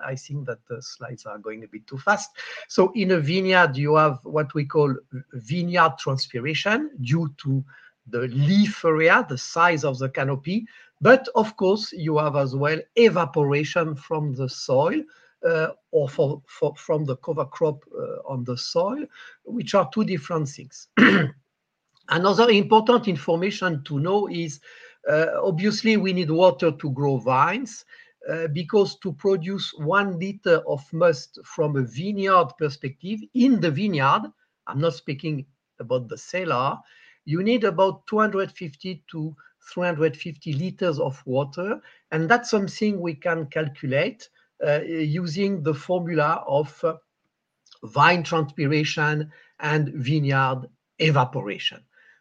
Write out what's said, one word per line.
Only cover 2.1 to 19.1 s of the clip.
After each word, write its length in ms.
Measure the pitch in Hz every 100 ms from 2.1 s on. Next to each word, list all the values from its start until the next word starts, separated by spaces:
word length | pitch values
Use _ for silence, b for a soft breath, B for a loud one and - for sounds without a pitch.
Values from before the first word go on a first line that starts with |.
| 208 - - B B B
So 240 | - 190
in 180 | 220 185
a 80 | 180
vineyard, 560 | 143 185 190 185 170 135
you 200 | 147 156
have 220 | 156 131
what 300 | - 151 151
we 100 | 156
call 300 | 143 160 143 127 - 131 -
vineyard 680 | 123 110 175 175 175 165 -
transpiration 920 | - 135 - 120 131 156 202 226 302 247
due 320 | 123 165 160 139
to 220 | 139 135 139 B B B 120
the 220 | 120 127
leaf 560 | 127 147 202 214 208
area, 420 | 170 156 160 214 175
the 100 | 127
size 460 | - 170 175 160
of 140 | 147 127
the 100 | 135
canopy. 580 | 147 139 139 156 208 226 B B B
But 280 | 175 262 262
of 220 | 233 214 -
course, 360 | 185 214 214
you 260 | - 160 151
have 180 | 151 139
as 200 | 139 135
well 240 | 147 156 - -
evaporation 1000 | 226 175 156 160 143 143 151 175 160
from 400 | 139 - 160 147
the 140 | 127 131
soil, 540 | - - 131 160 302 302 b b b 170
uh, 220 | 160 160 - _
or 180 | 160 139
for, 340 | - 143 147 -
for, 280 | - 151 -
from 280 | - 156
the 120 | 147 135
cover 280 | - 156
crop, 400 | 135 - 156 143 _
uh, 280 | - - - -
on 180 | 131
the 120 | 123 123
soil, 480 | - 170 190 277 302